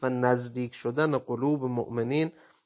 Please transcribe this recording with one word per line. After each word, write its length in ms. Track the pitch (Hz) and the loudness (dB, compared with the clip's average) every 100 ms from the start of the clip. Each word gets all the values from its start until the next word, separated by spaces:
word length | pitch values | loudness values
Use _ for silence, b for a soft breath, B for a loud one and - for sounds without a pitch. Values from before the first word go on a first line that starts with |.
و 80 | 131 | -2
نزدیک 680 | 123 127 123 123 123 123 - | 2 4 2 0 -6 -6 -4
شدن 420 | 120 131 156 135 | -4 0 2 2
قلوب 460 | - 117 139 147 127 | -2 -2 0 0 -2
مؤمنین 680 | 120 - 117 117 147 160 b b b | -2 -2 -2 0 0 0 b b b